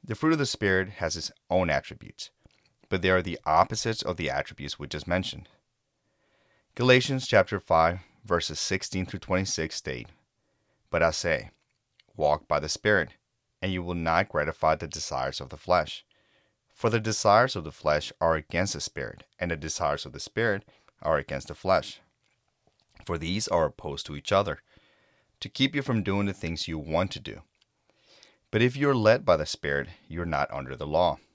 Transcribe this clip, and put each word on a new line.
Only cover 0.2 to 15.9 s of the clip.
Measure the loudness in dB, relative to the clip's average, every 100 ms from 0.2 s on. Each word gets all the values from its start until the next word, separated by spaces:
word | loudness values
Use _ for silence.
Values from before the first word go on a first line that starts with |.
| 2
of | 2
the | 0
Spirit | 0 2 2 0
has | -4 -4 -4
its | -8 -14 _
own | 0 2
attributes, | 0 -2 -18 -20 -16 -16 _ _ _ _ _ _
but | 0
they | 4
are | 2
the | 0 -6 2
opposites | 4 4 0 -4 -4
of | -6 -4
the | -4
attributes | -4 -6 -10 -12 -10
we | -10
just | -10 -2
mentioned. | -2 -2 -10 -18 _ _ _ _ _ _ _ _ _ _ _ _
Galatians | 0 6 6 6 -4 4
chapter | 4 4 -2
five, | 2 4 4 0 -12 _
verses | -2 -2 -2 -6
sixteen | -2 -2 -2 -4 -4
through | -8
twenty-six | -2 -2 0 -4 -4 -6
state, | -8 -10 -12 _ _ _ _ _ _ _ _
"But | 2
I | 4
say, | 2 -2 -2 -4 _ _ _ _ _ _ 0
walk | 2 2 _
by | -2
the | 0
Spirit, | 0 2 2 2 -8 _ _ _ _
and | -4
you | -4
will | -4
not | -2 2 2 2
gratify | -2 -2 0 0 0
the | -4
desires | -8 -6 -4 -4 -6
of | -12
the | -14
flesh. | 2 2 2